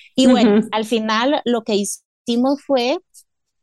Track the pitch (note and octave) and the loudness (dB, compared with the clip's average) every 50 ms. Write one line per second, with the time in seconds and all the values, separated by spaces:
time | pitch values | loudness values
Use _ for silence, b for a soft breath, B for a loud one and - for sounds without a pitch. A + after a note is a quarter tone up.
0 | B B B C4 C4 B3+ B3+ - A#3 G#3+ G3+ A3 G#3+ - G#3 A3 A3+ G#3+ B3 A3+ | B B B 2 4 4 4 4 4 4 4 2 0 -2 -4 -6 -4 -2 -4 -4
1 | A3 A3 A3 A3 A#3+ C#4 D4+ - - A#3 A#3+ A3+ A3+ - G#3+ G3 G3+ - - - | -2 -2 -2 -2 0 0 -2 -2 -2 -2 -4 -4 -2 -2 -2 -2 -2 -4 -8 -12
2 | _ _ _ _ _ - A#3 A#3+ B3 C4+ C#4+ C#4 - - C#4 B3+ A#3+ B3 D#4 F#4 | _ _ _ _ _ -4 -2 0 0 0 -2 -2 -4 -2 -2 0 0 0 -2 -4
3 | - _ _ - - _ _ _ _ _ _ _ | -6 _ _ -20 -20 _ _ _ _ _ _ _